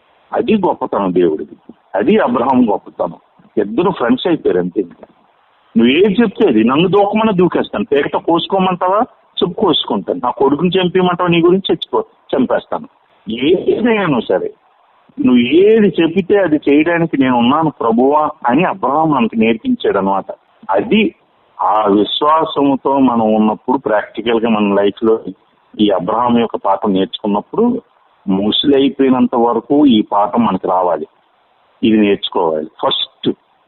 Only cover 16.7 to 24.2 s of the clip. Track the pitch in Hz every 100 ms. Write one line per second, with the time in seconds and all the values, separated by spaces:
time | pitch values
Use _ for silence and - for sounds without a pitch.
16.7 | 147 156 170 165 139 131 123 117 151 156
17.7 | - 117 113 131 147 151 - 127 123 175
18.7 | 101 123 147 160 139 113 113 110 113 131
19.7 | 120 - - 98 98 - - _ _ -
20.7 | - 208 208 208 - _ _ _ - 92
21.7 | 107 107 104 101 - 147 160 156 143 143
22.7 | 131 135 139 131 117 110 107 107 104 -
23.7 | 135 107 104 - -